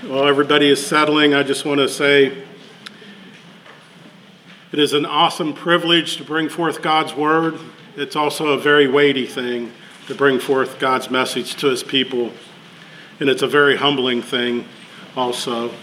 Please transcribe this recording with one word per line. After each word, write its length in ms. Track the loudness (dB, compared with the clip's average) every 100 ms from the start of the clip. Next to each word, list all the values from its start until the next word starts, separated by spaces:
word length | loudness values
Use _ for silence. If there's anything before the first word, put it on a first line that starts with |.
| -4
While 200 | 0 2
everybody 400 | 2 4 4 4
is 180 | 2 2
settling, 480 | 0 2 4 4
I 100 | 2
just 200 | 0 -2
want 160 | -2 0
to 80 | 0
say 380 | 0 4 6 4 0 -16 -20 -20 -20 -20 -20 -20 -20 -20 -20 -20 -20 -20 -20 -20 -20 -20 -20 -20 -20 -20 -20 -8
it 60 | 0
is 120 | 2
an 140 | 2 0
awesome 480 | 2 2 2 -6
privilege 640 | -4 0 0 4 0 0 -8
to 80 | -6
bring 240 | -4 -4
forth 320 | -2 -4 -2
God's 320 | 0 0 0
word. 440 | -2 0 2 0 -6 -16 -20 -20 -10
It's 220 | -8 -2
also 300 | -2 -2 -2
a 100 | 0
very 280 | 4 4 4
weighty 400 | 4 2 2 -4
thing 460 | -6 -6 -6 -8 -14 -20 -20 -14
to 80 | 0
bring 240 | 2 2
forth 380 | 0 0 0 -2
God's 320 | -2 0 -2
message 460 | -2 -2 -4 -8 -2
to 120 | -2
his 160 | -2
people. 500 | -2 -2 -2 -4 -6 -8 -20 -20 -20 -20 -20 -20 -20 -4
And 80 | -2
it's 140 | 0
a 40 | 0
very 300 | 2 4 2
humbling 440 | 0 0 -2 -2
thing 440 | -4 -4 -2 -4 -8 -20 -20 -20 -14 -6
also. 560 | -4 -4 -6 -6 -6 -10